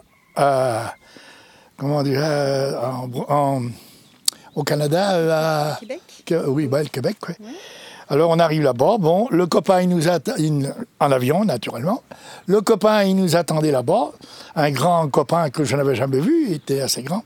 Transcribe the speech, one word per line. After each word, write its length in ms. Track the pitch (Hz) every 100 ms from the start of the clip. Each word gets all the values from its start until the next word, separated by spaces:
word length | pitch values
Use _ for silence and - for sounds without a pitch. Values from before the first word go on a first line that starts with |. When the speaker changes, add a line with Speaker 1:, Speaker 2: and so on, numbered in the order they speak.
| - _ _ -
Speaker 1:
à, 580 | 143 135 127 113 110 - - - - - - - _ -
comment 260 | 139 147
dire, 180 | 143 135
euh, 580 | 156 147 139 135 135 -
en, 300 | 127 127 127 123 185
en, 340 | 143 139 135 120 113 - - - _ - - -
au 100 | -
Canada, 480 | 143 147 147 165 202
euh, 600 | 180 160 160 160 156 151
à 20 | 143
Speaker 2:
Québec ? 200 | 214 294 - -
Speaker 1:
que, 220 | - 165 156
oui, 200 | 135 143
ben, 160 | 139
le 60 | 147
Québec, 280 | - 139 214 -
ouais. 80 | 175
Speaker 2:
Ouais. 120 | 214 330 - - - - -
Speaker 1:
Alors, 180 | 143 165
on 100 | 165
arrive 220 | 165 156
là-bas. 340 | 143 120 147 226
Bon, 300 | 156 180 247
le 160 | 175 175
copain, 360 | 214 - 185
il 60 | 180
nous 200 | 175 156
atta-, 260 | 175 - 240
il, 380 | 156 147 139 - - _
en 140 | 147
avion, 320 | 131 127 165
naturellement. 580 | 214 127 - - 147 254 - - - - -
Le 140 | 202
copain, 440 | 196 196 214 214
il 100 | 196
nous 220 | 190 185 165
attendait 340 | 170 160 156
là-bas. 400 | 135 117 196 294 - - - - -
Un 160 | 151
grand 340 | 135 160 170 156
copain 420 | 160 147 165 160
que 120 | 139
je 140 | 139 135
n'avais 180 | 139
jamais 240 | 120 139 131
vu, 280 | 180 330 277
il 60 |
était 260 | 156 - 139
assez 240 | 127 -
grand. 180 | 131 185